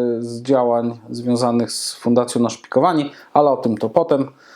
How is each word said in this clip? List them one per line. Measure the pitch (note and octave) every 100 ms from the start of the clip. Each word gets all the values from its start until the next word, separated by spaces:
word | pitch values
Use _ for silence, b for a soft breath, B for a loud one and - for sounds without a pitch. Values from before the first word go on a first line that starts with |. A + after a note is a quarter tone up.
| B2 A#2 A#2
z | A#2
działań | A#2+ C3+ A#2+ A#2 A#2+ A#2 -
związanych | A#2+ A#2+ A#2+ B2 A#2+ A#2
z | - -
Fundacją | - A#2+ A#2+ A#2+ A#2+
Naszpikowani, | A#2 - - C3 F3 D#3 C#3+ B B
ale | D3 D3
o | B2+
tym | A#2+ G#2
to | A2
potem. | E3+ E3 C#3 C3+ b b